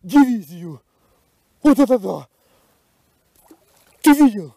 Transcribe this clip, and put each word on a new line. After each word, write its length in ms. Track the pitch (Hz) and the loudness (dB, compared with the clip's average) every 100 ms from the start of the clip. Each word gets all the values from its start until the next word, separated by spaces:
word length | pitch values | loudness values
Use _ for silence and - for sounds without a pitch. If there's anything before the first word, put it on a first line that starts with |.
дивизию! 800 | 185 277 262 233 151 175 170 139 _ _ _ _ _ _ _ _ | 0 0 0 -2 -10 -18 -20 -20 _ _ _ _ _ _ _ _
Вот 160 | 302 262 | 0 2
это 200 | 277 247 | 0 -2
да! 300 | 190 160 131 _ _ _ _ _ _ _ _ _ _ _ _ _ _ _ _ _ | -4 -12 -16 _ _ _ _ _ _ _ _ _ _ _ _ _ _ _ _ _
Ты 100 | 311 | 0
видел? 420 | 285 285 208 151 | 4 2 0 -14